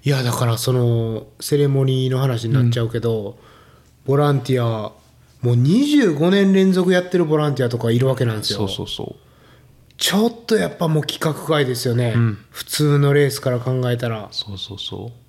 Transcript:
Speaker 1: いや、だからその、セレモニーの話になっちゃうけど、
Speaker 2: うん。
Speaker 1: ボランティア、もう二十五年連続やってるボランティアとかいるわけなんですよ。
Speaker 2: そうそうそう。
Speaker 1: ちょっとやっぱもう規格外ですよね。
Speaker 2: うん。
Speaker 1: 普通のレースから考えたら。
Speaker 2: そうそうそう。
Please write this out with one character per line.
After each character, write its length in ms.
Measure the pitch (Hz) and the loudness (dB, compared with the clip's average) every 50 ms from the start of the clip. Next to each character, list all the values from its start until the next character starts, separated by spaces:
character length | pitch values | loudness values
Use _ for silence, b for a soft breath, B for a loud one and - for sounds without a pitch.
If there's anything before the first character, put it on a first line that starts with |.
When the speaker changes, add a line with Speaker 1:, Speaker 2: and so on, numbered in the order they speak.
| _ | _
Speaker 1:
い 60 | 143 | 0
や、 140 | 143 131 127 | 0 0 0
だ 80 | 120 | -2
か 140 | 117 - 123 | -2 0 0
ら 120 | 117 113 | 0 0
そ 140 | 110 - 131 | 0 0 0
の、 560 | 127 127 120 120 117 117 113 113 113 107 - - _ _ | 0 2 2 2 2 0 0 -2 -6 -8 -10 -12 _ _
セ 160 | - - 151 | -4 -2 0
レ 100 | 143 143 | 2 2
モ 160 | 139 139 135 135 | 2 2 2 2
ニ 220 | 135 131 131 131 | 2 0 0 0
ー 20 | 127 | 0
の 100 | 131 127 | 0 0
話 280 | 135 135 127 117 117 | 0 0 -2 -2 -2
に 60 | 113 127 | 0 2
な 100 | 131 123 | 2 2
っ 60 | 120 | 2
ち 100 | 117 123 | 2 0
ゃ 40 | 117 | -2
う 80 | 113 | -2
け 80 | - 120 | -4 -2
ど、 320 | 117 117 113 110 104 101 | -2 -2 -2 -2 -6 -8
Speaker 2:
う 0 | |
ん。 40 | - b b b b b b b b b b b b _ _ | -12 b b b b b b b b b b b b _ _
Speaker 1:
ボ 100 | - 135 | -2 0
ラ 160 | 143 147 147 | 2 2 2
ン 100 | 143 135 | 2 0
テ 120 | 120 - 131 | 0 0 -2
ィ 100 | 123 120 | 0 0
ア、 300 | 117 113 110 107 - - - _ _ _ _ _ _ _ _ | 0 -2 -4 -6 -10 -12 -16 _ _ _ _ _ _ _ _
も 120 | - 120 120 | 0 0 2
う 20 | |
二 300 | 120 123 143 175 240 285 | 4 4 4 4 4 2
十 280 | 294 294 294 254 190 156 | 4 4 4 4 4 2
五 160 | 139 160 180 | 2 2 4
年 240 | 190 202 202 196 190 | 4 4 4 4 4
連 180 | 190 190 190 | 4 4 4
続 220 | 185 185 180 185 185 | 4 2 2 2 2
や 80 | 180 | 2
っ 80 | 180 180 | 0 0
て 80 | - | 0
る 80 | 180 170 | 0 2
ボ 100 | 156 151 | 2 2
ラ 120 | 151 151 147 | 2 2 0
ン 60 | 139 | 0
テ 80 | 131 127 | 0 -2
ィ 20 | |
ア 40 | 120 | -2
と 80 | 123 | -2
か 140 | 117 117 117 | -2 0 0
い 80 | 113 120 | 2 2
る 80 | 131 | 2
わ 80 | 135 131 | 0 0
け 80 | 127 131 | 0 0
な 100 | 117 110 | -2 -2
ん 40 | |
で 60 | 107 104 | -4 -4
す 100 | - 110 | -6 -4
よ。 60 | 101 | -4
Speaker 2:
そ 60 | 107 | -4
う 40 | 95 | -4
そ 140 | - - 101 | -4 -8 -10
う 40 | |
そ 160 | - - - - | -10 -10 -10 -10
う。 120 | - - - b b b b b b b b b b b _ _ _ _ | -12 -12 -16 b b b b b b b b b b b _ _ _ _
Speaker 1:
ち 160 | - - - 175 | -6 -4 0 2
ょ 140 | 202 214 | 2 2
っ 180 | 233 233 - - | 0 -2 -4 -4
と 100 | - 220 | 0 0
や 140 | 208 180 160 | 0 0 -2
っ 80 | - | -4
ぱ 100 | - 175 | -4 -2
も 140 | 160 160 156 | 0 0 0
う 20 | 143 | -2
規 160 | - - - | -4 -8 -4
格 280 | - 160 147 - - | -4 -4 -4 -4 -2
外 180 | - 160 147 143 | -2 0 2 2
で 100 | 127 127 | 0 -2
す 120 | 120 - | -4 -2
よ 80 | 127 117 | -2 0
ね。 180 | 120 123 120 107 | 0 0 0 0
Speaker 2:
う 40 | 113 | 0
ん。 180 | 117 113 104 95 - _ | 0 0 -2 -6 -12 _
Speaker 1:
普 140 | - - - | -16 -16 -12
通 340 | - - - 151 147 143 143 | -10 -4 -2 0 2 2 2
の 140 | 143 143 143 | 2 4 4
レ 120 | 143 143 | 4 2
ー 60 | 139 | 2
ス 100 | 135 - | 0 -4
か 80 | - 135 | -4 -2
ら 100 | 123 120 | -2 -2
考 220 | 120 127 127 127 123 123 | -2 -2 -2 -2 0 -2
え 60 | 123 | -2
た 100 | 120 123 | -2 -2
ら。 220 | 117 110 107 104 - | -6 -6 -6 -10 -12
Speaker 2:
そ 220 | - - - 107 98 | -12 -12 -10 -10 -12
う 40 | |
そ 180 | 92 - - 98 | -12 -12 -14 -12
う 40 | 101 | -12
そ 280 | - - 98 98 98 | -12 -10 -10 -10 -12
う。 40 | 117 117 - _ | -14 -14 -18 _